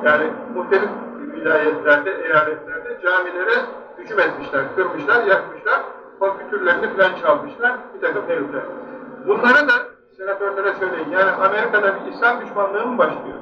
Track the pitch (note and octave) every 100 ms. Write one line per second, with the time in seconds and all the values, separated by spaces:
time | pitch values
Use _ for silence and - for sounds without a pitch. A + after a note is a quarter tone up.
0 | D3+ D3+ D#3 - - F3+ - G3 G#3 -
1 | - - - - D#3 - - - D3+ D3
2 | - - D#3+ D3+ - - - - - -
3 | F3+ F#3 F3+ F3+ G3+ B3+ - - - -
4 | - G#3 D#3 - - C#3+ C3+ - F3+ -
5 | - A#4+ G4+ - - - G#4+ B4 - -
6 | - - G3 F#3+ - G3+ F3+ F3 A3+ G3
7 | F#3 - E3 D3 - - - - - -
8 | E3+ G3+ F3 E3 C#3+ C#3+ - - - -
9 | - - - G#3 A#3+ C#4 C#4+ A#3+ - -
10 | _ _ F#3+ G3 G3+ G3 G3 F#3+ F#3 E3+
11 | D3 F3+ G3 F3+ F#3+ G#3 A#3 G#3 G3+ F#3+
12 | - - A#3 B3 - G3+ G3 G3+ A#3+ B3
13 | D#3+ - - -